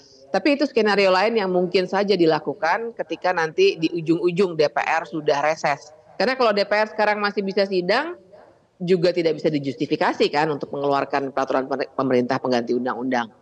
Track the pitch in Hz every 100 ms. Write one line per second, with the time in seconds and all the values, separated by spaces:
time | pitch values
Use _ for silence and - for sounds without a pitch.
0 | - - - 190 302 277 302 226 208 202
1 | 196 185 214 226 190 180 180 185 180 196
2 | 202 190 165 151 - - 160 202 233 226
3 | 175 165 180 175 160 156 196 165 160 170
4 | 160 165 180 170 190 160 147 139 - 160
5 | 165 160 147 143 151 160 156 143 - -
6 | - - 240 262 233 202 196 208 214 214
7 | 208 208 208 208 196 196 196 185 180 233
8 | 330 349 - - - _ _ - 175 185
9 | 175 175 165 156 170 147 139 - 147 151
10 | 214 - 202 147 156 139 - 143 143 139
11 | 139 143 135 135 135 135 135 135 - -
12 | 135 127 123 131 131 123 120 123 123 110
13 | 127 120 110 -